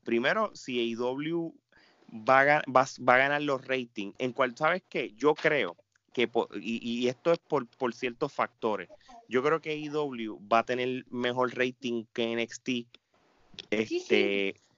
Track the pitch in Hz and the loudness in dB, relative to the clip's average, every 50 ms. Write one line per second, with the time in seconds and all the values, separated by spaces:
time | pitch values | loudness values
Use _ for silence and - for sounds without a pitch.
0 | _ 117 113 117 127 147 185 220 214 - - - - - 123 120 117 117 113 113 | _ -2 0 0 2 2 0 0 -2 -4 -6 -10 -12 -6 -4 -4 -4 -4 -4 -4
1 | 123 127 131 139 147 160 170 170 165 160 - _ _ _ _ _ _ _ _ _ | -4 -4 -4 -4 -6 -6 -6 -6 -6 -8 -12 _ _ _ _ _ _ _ _ _
2 | _ - - 110 110 131 131 135 139 143 147 151 - 139 123 127 - - - - | _ -20 -18 -4 2 4 6 6 8 6 4 4 2 4 4 4 4 4 -2 0
3 | 123 127 123 127 135 139 147 147 147 143 135 127 120 131 131 131 123 120 _ 107 | 4 6 6 6 6 4 2 0 0 0 -2 -2 -2 -4 -4 -4 -4 -6 _ -8
4 | 98 101 - - 131 127 113 - 131 123 117 - 156 160 180 190 - _ - 170 | -8 -8 -6 -4 -4 -4 0 0 0 0 0 0 0 0 0 0 -4 _ -6 -6
5 | 123 - 107 110 135 151 151 - - 156 151 135 101 87 85 - _ _ _ _ | -6 -6 -6 0 2 2 2 4 2 2 2 2 0 -2 -4 -10 _ _ _ _
6 | _ _ - 123 117 117 - 117 - - - 101 85 113 113 - - 120 117 120 | _ _ -2 0 0 2 2 0 -2 -2 -4 -8 -6 -6 -6 -6 -4 -6 -4 -2
7 | 123 120 127 - - 170 170 - - _ 156 139 123 - _ _ 131 120 113 - | -2 -2 -2 0 0 0 0 0 0 _ -4 -4 -4 -6 _ _ -4 -4 -2 -4
8 | 131 123 120 - 151 139 - - 113 - - _ - 110 104 95 87 - - - | -6 -6 -4 -4 -6 -4 -2 -2 -4 -4 -4 _ -4 -2 -2 -4 -6 -12 -18 -20
9 | _ - - - - - 113 127 131 151 160 156 156 160 151 151 151 147 143 151 | _ -20 -20 -20 -10 -2 -2 0 2 2 0 -2 -2 -6 -8 -6 -6 -6 -4 -4
10 | 147 139 127 117 113 107 95 73 101 101 113 117 113 - 123 123 127 127 127 127 | -4 -4 -6 -6 -8 -8 -10 -12 -2 2 2 2 2 2 -2 -2 -2 -2 -4 -6
11 | - - - 123 123 123 123 127 127 120 120 123 127 127 123 _ 135 120 120 113 | -8 -8 -6 -2 -2 -2 0 0 0 0 0 0 -2 -2 -2 _ -6 -4 -4 -4
12 | 113 - _ 123 117 117 117 117 113 113 - - - 131 127 120 117 120 - _ | -6 -6 _ -4 -4 -2 -2 -4 -4 -6 -8 -8 -6 -4 -4 -4 -6 -8 -16 _
13 | _ _ _ _ _ _ _ _ _ _ - - - _ 110 110 107 110 339 359 | _ _ _ _ _ _ _ _ _ _ -18 -18 -6 _ -2 -2 0 -2 -4 -6
14 | 359 - - 104 101 101 101 98 98 98 - - _ _ _ | 0 2 2 4 4 2 2 0 0 -2 -4 -8 _ _ _